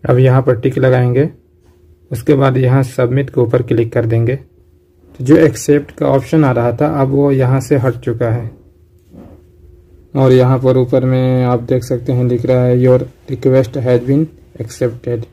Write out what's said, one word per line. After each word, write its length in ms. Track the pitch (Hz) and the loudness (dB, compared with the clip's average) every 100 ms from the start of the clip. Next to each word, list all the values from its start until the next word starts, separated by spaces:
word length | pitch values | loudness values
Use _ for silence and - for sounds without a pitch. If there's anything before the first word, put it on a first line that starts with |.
अब 140 | - 127 | 0 2
यहाँ 240 | 131 131 | 4 2
पर 180 | 127 117 | 2 -2
टिक 180 | 139 131 | -2 0
लगाएंगे, 520 | 131 127 123 123 156 - _ _ _ _ _ _ _ | 0 2 0 0 -2 -6 _ _ _ _ _ _ _
उसके 240 | 131 - | -8 0
बाद 220 | 143 135 127 | 2 2 0
यहाँ 260 | 127 135 | 2 2
submit 480 | 131 - 123 131 139 | 0 -2 -2 -2 -2
के 100 | - | -2
ऊपर 220 | 117 123 | 0 0
click 300 | 120 117 117 | 0 -2 0
कर 140 | 120 117 | -2 -2
देंगे। 300 | 113 117 135 | -2 -2 -4
तो 880 | - _ _ _ _ _ _ - | -10 _ _ _ _ _ _ -10
जो 120 | 127 165 | 2 4
accept 540 | 160 - - 143 143 | 4 0 0 0 -2
का 160 | - 143 | -6 -2
option 380 | 135 135 160 | -2 0 0
आ 80 | 143 | 2
रहा 200 | 120 120 | 0 -2
था 140 | 117 151 151 | -2 -2 0
अब 80 | 135 | 0
वो 240 | 139 143 | 2 2
यहाँ 280 | 135 127 131 | 2 0 0
से 160 | 135 143 | 0 0
हट 180 | 127 | 0
चुका 360 | 117 - 117 117 | -4 -6 -4 -4
है। 300 | 117 117 - - _ _ _ _ - - - _ _ - - _ - _ 139 | -4 -8 -16 -20 _ _ _ _ -20 -20 -20 _ _ -20 -20 _ -20 _ 0
और 160 | 135 | 4
यहाँ 260 | 127 127 131 | 4 4 2
पर 180 | 127 127 | 2 0
ऊपर 280 | 123 131 | 0 0
में 400 | 127 127 127 127 | 0 0 0 0
आप 180 | 123 123 | 0 -2
देख 220 | 120 127 | -2 -4
सकते 280 | 113 127 123 | -2 -8 -4
हैं 120 | 123 | -2
लिख 220 | 123 120 120 | 0 -2 0
रहा 180 | 127 | 0
है, 140 | 123 123 | 2 2
"Your 240 | 127 127 127 - - | 4 2 0 -14 -14
request 460 | 127 135 131 127 143 | -4 0 2 0 -4
has 240 | 120 123 | 0 0
been 260 | 123 139 156 - _ - | 0 -2 -2 -8 _ -14
accepted।" 640 | 110 - 127 117 - 120 117 | -14 -6 -6 -6 -8 -8 -8